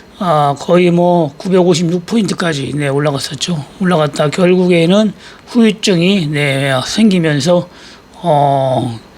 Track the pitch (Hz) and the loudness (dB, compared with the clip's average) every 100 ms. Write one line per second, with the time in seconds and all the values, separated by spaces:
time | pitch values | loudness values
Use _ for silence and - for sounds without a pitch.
0 | - - 185 151 143 139 - 175 175 170 | -20 -8 -2 0 0 -2 0 2 4 2
1 | 175 175 151 - 185 185 175 165 165 175 | 2 2 0 -6 -2 2 2 2 0 -4
2 | - 226 175 165 175 143 131 143 143 139 | -2 -2 -2 -2 -4 -4 -6 -4 -2 0
3 | 147 139 - 139 - 160 131 - 185 175 | -2 -2 -8 -8 -6 -6 -8 -4 0 2
4 | 147 - 151 - 180 185 180 170 165 202 | 0 0 -2 2 2 2 2 2 2 2
5 | 214 - - - - 240 220 214 233 170 | 0 -4 -20 -20 -4 2 2 2 -2 0
6 | 175 202 151 147 147 135 139 127 - - | 2 0 -2 -2 -2 -2 -2 -2 -2 0
7 | 220 185 160 147 147 175 175 - - - | 2 2 0 0 2 0 0 -14 -20 -20
8 | - - 175 147 143 139 131 127 123 110 | -20 -8 0 2 2 0 0 -2 -4 -10
9 | - | -18